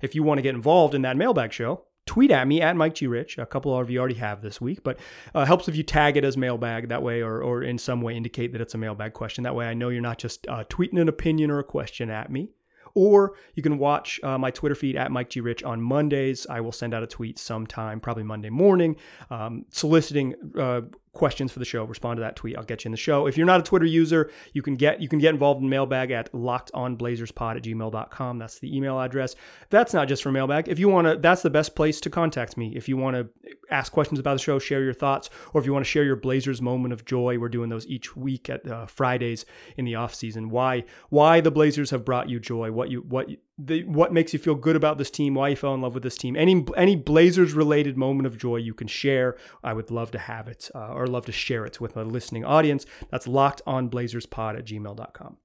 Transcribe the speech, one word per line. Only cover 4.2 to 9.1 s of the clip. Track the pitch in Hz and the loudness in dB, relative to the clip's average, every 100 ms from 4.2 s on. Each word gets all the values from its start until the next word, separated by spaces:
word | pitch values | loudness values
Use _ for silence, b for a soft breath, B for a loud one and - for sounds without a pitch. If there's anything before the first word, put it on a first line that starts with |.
| 113 101 | -6 -6
this | 107 101 | -10 -8
week, | 123 - | -6 -6
but, | - 127 B B B | -6 -8 B B B
uh, | - | 0
helps | 139 170 - | 4 4 2
if | 156 | -4
you | |
tag | 156 156 147 147 | 0 2 4 4
it | |
as | 139 135 | 2 0
mailbag | 127 120 117 113 117 | -2 -2 -4 -6 -4
that | 117 | -4
way, | 139 117 | -2 -2
or, | 113 113 | -2 -4
or | 131 120 | -2 -2
in | 131 120 | -2 -4
some | - 123 | -4 -4
way | 117 120 | -2 -4
indicate | 117 - 120 | -8 -6 -6
that | 120 | -6
it's | 113 | -8
a | 113 | -6
mailbag | 110 104 107 | -6 -6 -10